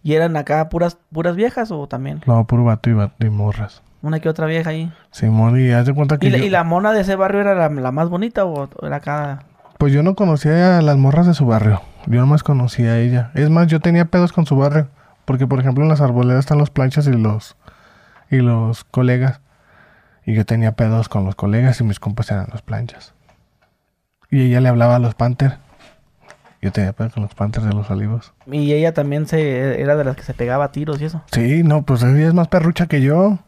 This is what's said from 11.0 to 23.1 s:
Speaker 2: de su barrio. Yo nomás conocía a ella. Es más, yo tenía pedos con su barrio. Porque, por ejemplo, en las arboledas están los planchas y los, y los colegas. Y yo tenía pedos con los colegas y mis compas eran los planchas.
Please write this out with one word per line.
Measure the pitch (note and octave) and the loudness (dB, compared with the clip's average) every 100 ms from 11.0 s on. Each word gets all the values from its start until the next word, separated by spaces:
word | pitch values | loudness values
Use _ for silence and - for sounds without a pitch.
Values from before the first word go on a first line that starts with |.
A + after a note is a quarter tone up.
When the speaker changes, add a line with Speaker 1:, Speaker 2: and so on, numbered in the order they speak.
| C3+ D3+ F3 | 4 4 4
Speaker 2:
de | |
su | D#3+ | 4
barrio. | C3 A2 G#2+ G2+ - - - | 2 2 2 0 -4 -16 -2
Yo | A#2 | 2
nomás | B2+ D3+ | 4 2
conocía | - C#3 B2 - A#2 | 2 0 0 0 0
a | A#2 | 2
ella. | A#2+ B2 A#2+ | 2 0 -2
Es | - D3+ | -2 2
más, | E3 E3+ | 4 4
yo | D#3+ | 2
tenía | E3+ E3+ E3+ | 2 2 2
pedos | F#3 F3 | 2 2
con | - D#3+ | 0 2
su | C3+ | 2
barrio. | C#3+ D3+ C#3+ _ _ _ - | 2 2 -2 _ _ _ -4
Porque, | B2+ C3 | -2 0
por | C3+ | 0
ejemplo, | C3 B2+ | 0 2
en | D#3 | 2
las | D3+ | 2
arboledas | C#3 A#2+ B2 B2+ | 2 2 2 2
están | C3+ D3 | 2 2
los | D3 | 2
planchas | - C3 D3+ C#3+ | 0 0 0 2
y | |
los, | A#2+ A2 G#2+ - _ - _ _ _ _ _ _ | 2 0 -2 -8 _ -20 _ _ _ _ _ _
y | C3+ | 0
los | B2 A2+ A2+ A#2 | 2 2 -2 -4
colegas. | - - B2+ B2 C3 - _ _ _ _ _ _ _ _ | -6 -2 0 0 -2 -4 _ _ _ _ _ _ _ _
Y | - | -4
yo | A2 G#2+ | -2 0
tenía | A#2 A2+ | 0 -2
pedos | A2 A2 A2+ A2+ | 0 0 0 -2
con | G#2+ F#2+ | -4 -4
los | |
colegas | G2+ G2+ A2 C3 A#2+ | -4 -2 0 0 0
y | |
mis | A2 G2+ | -2 -4
compas | - G#2 A2 | -6 -6 -4
eran | G2+ F#2+ | -6 -6
los | A2 | -12
planchas. | - G#2+ A#2 - - | -10 -10 -10 -12 -20